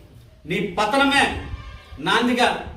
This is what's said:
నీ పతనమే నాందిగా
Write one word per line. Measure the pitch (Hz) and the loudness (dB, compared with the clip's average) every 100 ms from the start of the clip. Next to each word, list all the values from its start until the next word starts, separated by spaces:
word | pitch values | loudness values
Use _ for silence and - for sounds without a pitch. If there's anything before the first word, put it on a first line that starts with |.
| - - - - - | -20 -20 -20 -20 -6
నీ | 202 - - | -4 -2 0
పతనమే | 214 269 - 269 - - - - - - - - | 2 4 4 4 2 -2 -8 -12 -14 -18 -18 -8
నాందిగా | 170 220 240 247 240 - - | 0 2 2 2 2 0 -8